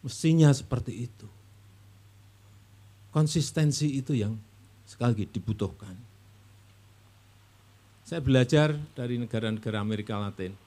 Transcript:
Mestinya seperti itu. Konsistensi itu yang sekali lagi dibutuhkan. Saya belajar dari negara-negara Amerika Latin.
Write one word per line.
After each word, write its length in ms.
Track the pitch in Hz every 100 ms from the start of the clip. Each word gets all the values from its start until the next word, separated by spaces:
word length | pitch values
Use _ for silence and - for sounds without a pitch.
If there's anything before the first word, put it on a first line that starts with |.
Mestinya 480 | 131 - 160 160 151
seperti 560 | 135 - 120 - 107 120
itu. 240 | - - - - - - - - - - _ - _ _ - _ - - - -
Konsistensi 880 | 156 156 165 - - 151 - 151 139
itu 160 | 131 135
yang 160 | 104 110 - - - - -
sekali 240 | - 120
lagi 120 | 107 101
dibutuhkan. 640 | - 110 107 98 - 107 92 120 - - - - - _ _ _ _ _ _ _ _ _ _ _ _ _ _
Saya 160 | - 170
belajar 560 | 139 131 127 147 151 147 151 -
dari 240 | 120 120
negara-negara 560 | 117 117 110 107 110 107
Amerika 400 | 104 107 104 104
Latin. 400 | 101 98 92 101